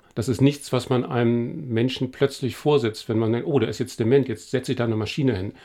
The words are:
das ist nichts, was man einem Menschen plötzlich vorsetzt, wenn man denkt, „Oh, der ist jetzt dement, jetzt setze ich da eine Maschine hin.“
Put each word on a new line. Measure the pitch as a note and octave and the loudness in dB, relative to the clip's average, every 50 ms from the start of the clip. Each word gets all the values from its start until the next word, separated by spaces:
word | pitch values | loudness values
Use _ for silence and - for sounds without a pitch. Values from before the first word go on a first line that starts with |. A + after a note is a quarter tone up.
| _ _ _ | _ _ _
das | - A2+ - | -4 -2 -2
ist | A#2+ - | 2 4
nichts, | C3 C#3 C#3 C#3+ - - - | 4 4 4 2 -2 -4 -2
was | B2+ A#2 - | -2 0 0
man | B2+ B2 B2 | 0 0 0
einem | - D3 A#2+ A#2+ A#2 A#2+ A#2+ A#2 C3 E3 - D3+ C3+ | 0 0 2 2 2 2 2 0 -4 -6 -8 -8 -4
Menschen | A#2 A2 A#2+ C3 B2+ - C3+ C3 | 0 0 0 0 0 -2 -6 -6
plötzlich | - - C#3+ C#3 - - - B2 - | -2 0 0 0 0 -2 -6 -6 -6
vorsetzt, | - - D3+ D3 C#3 A#2 A2+ G#2+ - - - | -2 0 2 2 4 2 0 -2 -4 -6 -2
wenn | A2+ A2 | 0 0
man | A2+ A2 A#2 | 2 2 0
denkt, | A#2 C3 | 0 0
„Oh, | F3 D3 C3+ | 0 2 2
der | A2 - | 2 0
ist | - - | 0 -4
jetzt | B2+ - - - | -6 -6 -4 -2
dement, | A#2 A2 C3 C#3 C3 - | 2 4 4 4 4 2
jetzt | A2+ - - - | -4 -8 -6 -4
setze | - B2+ B2 - B2+ | -4 -4 -2 -2 -2
ich | A2 | -2
da | A#2+ | 0
eine | A2+ A2 | 0 -2
Maschine | G#2+ G#2+ G#2 - - C#3+ C3+ A#2 | -2 -4 -4 -2 0 0 0 0
hin.“ | F#2 F#2 G#2 - - - | 0 -2 -6 -8 -12 -18